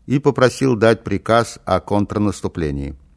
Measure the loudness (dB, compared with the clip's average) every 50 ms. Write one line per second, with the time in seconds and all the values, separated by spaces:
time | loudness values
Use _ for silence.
0 | _ -4 -4 0 0 0 2 4 2 2 2 0 0 0 2 4 4 4 4 2
1 | 0 -4 -6 -4 0 2 2 2 2 0 -6 -12 _ -2 -2 -2 0 -2 -2 -2
2 | -2 -2 -2 -2 -2 -2 -2 -4 -8 -8 -6 -4 -4 -4 -4 -6 -8 -10 -12 -14
3 | -20 _ _